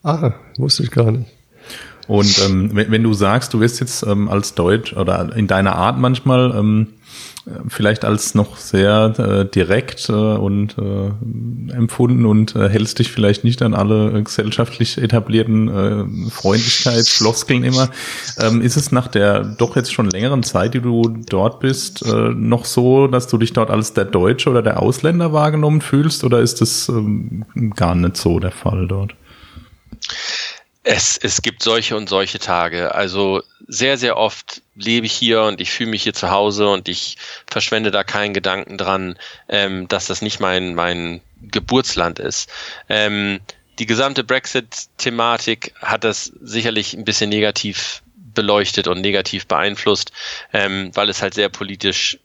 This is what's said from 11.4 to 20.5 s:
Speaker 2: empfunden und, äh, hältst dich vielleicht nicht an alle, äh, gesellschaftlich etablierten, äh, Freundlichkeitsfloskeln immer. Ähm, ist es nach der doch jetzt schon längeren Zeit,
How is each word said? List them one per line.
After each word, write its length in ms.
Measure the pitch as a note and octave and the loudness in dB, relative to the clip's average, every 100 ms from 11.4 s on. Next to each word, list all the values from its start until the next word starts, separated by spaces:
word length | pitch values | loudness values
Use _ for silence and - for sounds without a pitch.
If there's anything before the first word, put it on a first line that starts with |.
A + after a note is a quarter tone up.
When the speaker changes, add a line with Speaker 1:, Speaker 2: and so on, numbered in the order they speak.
| A#2 A#2+ C3 B2+ | -6 -8 -6 0
Speaker 2:
empfunden 520 | A2+ - B2 B2 A2+ | 0 2 4 4 6
und, 280 | G#2+ A2 A2 | 6 4 2
äh, 140 | G2+ | 2
hältst 300 | G#2+ A2 - | 2 0 0
dich 120 | A#2+ | 0
vielleicht 320 | - G2+ G2+ | 2 2 4
nicht 200 | A#2 B2 | 0 2
an 100 | A2+ | 0
alle, 420 | G2 G2+ G#2+ G#2+ G#2+ | 2 2 4 4 2
äh, 60 | |
gesellschaftlich 760 | G#2 - G#2+ - A2+ - A2+ - | -2 -2 -2 0 -2 0 -2 0
etablierten, 1300 | A#2+ A#2 A2 A2 A2+ A2 A2 G2 G2+ G#2 G2 G#2+ A2+ | 2 2 2 2 4 2 2 2 0 0 -2 -4 -6
äh, 20 | |
Freundlichkeitsfloskeln 1300 | - G2 A2 A#2 - B2+ A#2 A2+ - G#2+ A#2 - B2+ | -2 2 2 2 0 2 2 2 4 2 0 0 2
immer. 260 | B2 C3 B2+ - - - - - | 2 2 0 -2 -12 -10 -12 0
Ähm, 220 | A2+ A#2 | 2 4
ist 160 | A#2+ C#3+ | 2 0
es 140 | C#3+ | 2
nach 160 | B2+ B2 | 0 2
der 320 | G#2 G2+ G2+ | 2 2 2
doch 320 | G2+ G#2+ A#2 C#3 | -4 -2 0 0
jetzt 160 | A#2+ | -2
schon 180 | - G#2+ | -2 0
längeren 340 | F#2 B2 C#3 | 0 0 0
Zeit, 320 | A2 | 0